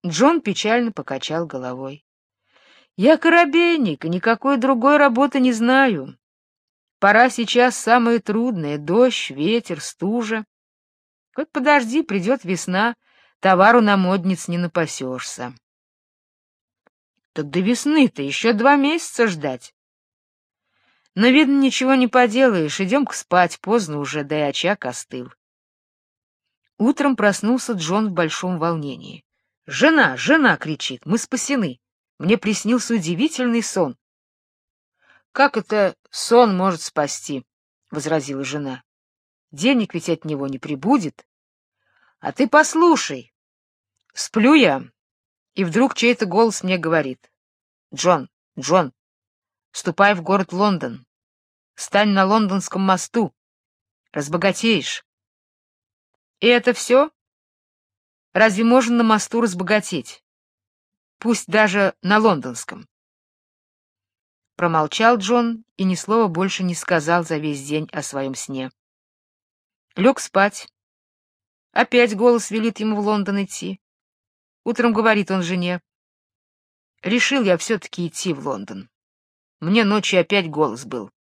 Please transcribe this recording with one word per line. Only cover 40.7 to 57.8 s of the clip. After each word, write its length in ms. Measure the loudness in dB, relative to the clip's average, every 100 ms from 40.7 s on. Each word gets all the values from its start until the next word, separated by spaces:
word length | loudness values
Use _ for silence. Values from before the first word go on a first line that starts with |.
| -6 0 0 0 -10 _ _ _ _ _ _ _ _ _ _
А 120 | -10
ты 160 | -2 4
послушай. 840 | 4 4 2 4 2 -2 -10 -14 _ _ _ _ _ _ _ _
Сплю 400 | -14 -6 2 6
я, 300 | 6 6 2 -6 _ _ _ _ _ _ -6
и 80 |
вдруг 320 | -2 2 0 2
чей-то 300 | 0 2 0
голос 360 | 2 2 0
мне 160 | -4 -4
говорит: 540 | 0 -2 -2 -10 _ _ _ _ _ _ _
'Джон, 360 | -4 0 0 -2 _ _ -12
Джон, 340 | 0 0 0 _ _ _ _ _ _ _ _
ступай 420 | -10 -8 0 2
в 80 | 2
город 320 | 0 -2 -2
Лондон, 520 | -2 0 0 -6 -12 _ _ _ _ _ _ _ -18
стань 340 | -2 0 2
на 160 | 2 2
лондонском 560 | 2 0 -2 -4 -4
мосту, 520 | 0 0 -2 -2 -4 _ _ _ _ _ _ _ _
разбогатеешь.'» 920 | -10 -6 -2 -2 0 0 0 -2 -10 _ _ _ _ _ _ _ _ _ _ _ _ _ _
«И 80 | 2
это 260 | 4 2
всё? 380 | -2 2 2 2 _ _ _ _ _ _ _